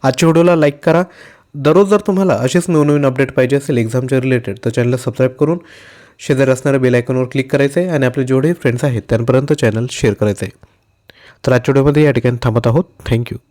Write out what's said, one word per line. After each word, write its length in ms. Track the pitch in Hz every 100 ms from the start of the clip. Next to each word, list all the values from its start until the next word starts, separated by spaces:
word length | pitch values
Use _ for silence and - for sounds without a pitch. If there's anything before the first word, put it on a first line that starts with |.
आजच्या 240 | 135 131 165
व्हिडिओला 300 | 160 170 170
लाईक 280 | 151 143
करा. 180 | - 160 180 - - - _
दररोज 340 | 147 143 160 202
जर 120 | 208 -
तुम्हाला 280 | 185 190
असेच 300 | 113 127 175 170
नवनवीन 380 | 160 147 147 143
अपडेट 260 | 127 135
पाहिजे 240 | - 127 139
असेल 200 | 135 127
एक्झामच्या 440 | 110 123 127 135
रिलेटेड 380 | 131 127 110 101
तर 60 | -
चॅनलला 260 | 117 120 123
सबस्क्राईब 340 | 123 117 131
करून 280 | 131 147 175 - - - - - _
शेजारी 320 | - 135 135
असणाऱ्या 300 | 127 147 135
बेल 140 | 127
आयकॉनवर 300 | 120 120 127
क्लिक 280 | 127 135 131
करायचं 280 | 143 139 139
आहे 80 | 180
आणि 180 | 156 127
आपले 180 | 127
जेवढे 280 | 127 131 151
फ्रेंड्स 320 | 170 135 120
आहेत 180 | 139 117 -
त्यांपर्यंत 440 | 113 117 131 139
चॅनल 340 | - 117 107 123
शेअर 240 | - 120
करायचं 320 | 101 104 101 95
आहे. 200 | - _ _ _ _ _ - - _ -
तर 60 |
आजच्या 200 | 123 120
व्हिडिओमध्ये 320 | 139 139 147
या 60 | 151
ठिकाणी 260 | 123 123 123
थांबत 240 | 123 113 117
आहोत. 180 | 120 - _
Thank 240 | - 117
you. 120 | 120 117 _